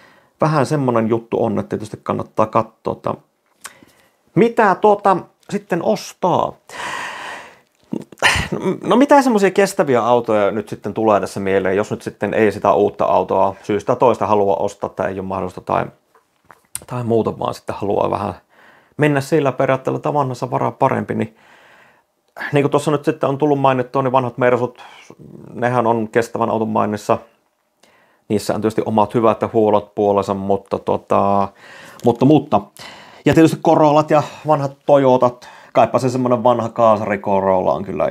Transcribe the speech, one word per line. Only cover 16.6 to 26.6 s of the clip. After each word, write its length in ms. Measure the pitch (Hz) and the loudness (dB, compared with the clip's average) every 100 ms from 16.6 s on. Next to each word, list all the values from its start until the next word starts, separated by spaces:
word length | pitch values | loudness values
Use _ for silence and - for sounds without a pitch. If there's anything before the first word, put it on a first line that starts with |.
| _ - - | _ -18 -12
tai 180 | 123 | -8
muuta, 340 | 117 113 101 98 | -2 0 0 -4
vaan 160 | 120 | -6
sitten 220 | - - - | -6 -10 -6
haluaa 320 | 98 98 98 | -4 -2 -2
vähän 240 | 98 101 - _ _ - _ _ - | -2 -6 -10 _ _ -20 _ _ -2
mennä 240 | 151 139 | 0 0
sillä 320 | 139 160 139 | 0 0 0
periaatteella, 440 | - 135 131 139 131 | 0 -2 -2 -4 -4
että 180 | 151 | -4
vanhassa 360 | 147 131 123 123 | -2 -2 -4 -6
varaa 200 | 131 120 | -4 -4
parempi, 440 | - 135 113 104 | 0 0 0 -4
niin, 220 | 110 110 _ _ _ _ _ _ _ _ _ _ - - | -6 -6 _ _ _ _ _ _ _ _ _ _ -14 -2
niin 100 | 143 | 0
kuin 80 | 139 | 2
tuossa 200 | 143 160 | 0 0
nyt 140 | 147 | -2
sitten 240 | 160 160 131 | -2 -2 -4
on 100 | 139 | -2
tullut 220 | 151 139 | 0 2
mainittua, 420 | 135 127 123 139 | 2 0 -2 -2
niin 100 | 131 | 0
vanhat 260 | 131 123 - | 0 -2 0
Mersut, 440 | 123 120 120 - - - - - - - - | 2 2 -2 -8 -20 -20 -20 -20 -20 -20 -18
nehän 320 | - 120 123 113 | -6 -2 0 2
on 220 | 117 110 | 0 0
kestävän 420 | 123 117 110 113 | -2 -2 -4 -2
auton 180 | 110 | -2